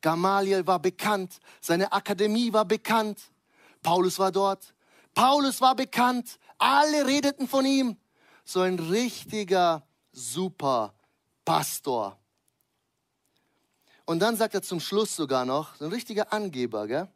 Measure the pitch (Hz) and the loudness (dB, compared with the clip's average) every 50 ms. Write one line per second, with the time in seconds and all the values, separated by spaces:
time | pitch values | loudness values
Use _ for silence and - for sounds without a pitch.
0 | - 160 160 165 175 190 196 196 196 190 196 190 170 190 185 175 147 185 180 - | 0 0 0 2 0 2 2 2 2 2 0 0 2 0 0 2 0 -2 -4 -2
1 | - 208 214 196 190 180 - - _ - - - - - 170 170 190 - - 196 | -2 -2 -2 -2 -4 -8 -12 -20 _ -20 -20 -16 -2 -2 0 0 0 0 0 -2
2 | - - 202 180 208 214 208 233 240 233 - 220 214 175 214 220 _ - 220 226 | -2 -2 -2 0 0 0 2 0 0 2 2 0 2 2 -2 -4 _ 0 0 0
3 | 220 214 202 - - _ _ _ _ _ _ _ _ - _ _ _ 165 170 185 | 0 -2 -6 -10 -16 _ _ _ _ _ _ _ _ -20 _ _ _ 0 2 2
4 | 185 185 175 - 190 190 170 196 196 196 196 190 - - _ _ _ _ _ _ | 2 2 2 0 0 0 2 2 0 0 -2 -4 -10 -20 _ _ _ _ _ _
5 | _ _ _ 202 226 262 277 294 277 269 - - 262 254 262 - 262 262 - 233 | _ _ _ 4 4 6 6 4 2 0 0 4 4 4 4 2 -2 -4 0 2
6 | 247 247 254 247 240 - - _ _ - - _ 208 247 269 277 294 302 302 302 | 2 2 2 -2 -6 -10 -16 _ _ -20 -4 _ 2 4 4 4 4 4 2 0
7 | 285 254 277 294 269 277 277 - 269 247 - 269 262 269 277 269 262 240 202 _ | 2 2 2 2 0 0 -2 -2 -6 -2 0 0 2 2 2 2 2 0 -4 _
8 | _ _ _ _ _ _ _ _ _ - - 185 185 185 185 175 165 160 180 220 | _ _ _ _ _ _ _ _ _ -4 -2 0 0 0 0 -2 -2 -2 0 0
9 | 254 240 - - - - - 214 208 175 196 185 180 170 165 156 _ _ _ _ | 0 -2 -4 -8 -14 -8 -6 -6 -2 0 2 2 4 2 2 0 _ _ _ _
10 | _ _ _ 131 123 117 120 160 185 190 - _ 156 139 131 117 110 104 _ _ | _ _ _ -14 -12 -8 -6 -4 -4 -6 -6 _ -2 0 0 0 -2 -4 _ _
11 | _ _ _ _ _ _ _ _ _ - 165 151 151 - - - _ 143 127 117 | _ _ _ _ _ _ _ _ _ 0 0 0 0 -2 -8 -8 _ -4 -4 -4
12 | 107 98 98 _ _ _ _ _ _ _ _ _ _ _ _ _ _ _ _ _ | -4 -6 -10 _ _ _ _ _ _ _ _ _ _ _ _ _ _ _ _ _
13 | _ _ _ _ _ _ _ _ _ _ _ _ _ _ _ _ _ _ _ _ | _ _ _ _ _ _ _ _ _ _ _ _ _ _ _ _ _ _ _ _
14 | _ - 165 170 196 226 233 202 226 214 - 196 - - 190 170 - - 196 208 | _ -4 0 2 2 2 2 2 0 0 0 -4 -4 -4 -8 -6 -6 -2 0 0
15 | 220 196 - - 160 135 135 127 127 123 131 147 160 - - - 147 156 190 247 | 0 -2 -2 -6 -4 -2 0 -2 0 0 -2 -2 -4 -6 -12 -12 -10 -8 -8 -8
16 | 233 - 220 202 208 - 208 214 208 190 151 127 123 120 113 107 107 104 120 151 | -8 -6 -4 -4 -2 -2 -2 -4 -4 -4 -4 -4 -6 -4 -4 -6 -6 -4 -4 -4
17 | 180 196 _ | -4 -6 _